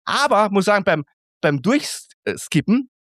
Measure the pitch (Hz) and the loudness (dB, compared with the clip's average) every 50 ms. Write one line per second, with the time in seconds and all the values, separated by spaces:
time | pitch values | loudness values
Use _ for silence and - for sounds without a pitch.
0 | _ - - 240 285 285 240 202 214 202 196 196 180 208 208 202 190 196 165 156 | _ -6 -4 -2 0 2 2 2 2 2 2 0 2 2 2 2 2 0 0 0
1 | 143 - _ _ _ _ _ _ - 151 143 139 123 175 262 - - - - - | -2 -6 _ _ _ _ _ _ -2 -2 0 0 0 0 0 0 0 -4 -10 -12
2 | - - _ _ - 107 85 - - - - 156 - - 214 262 262 - _ _ | -16 -20 _ _ -8 -8 -8 -8 -6 -4 -2 -2 0 2 2 0 0 -4 _ _
3 | _ _ _ | _ _ _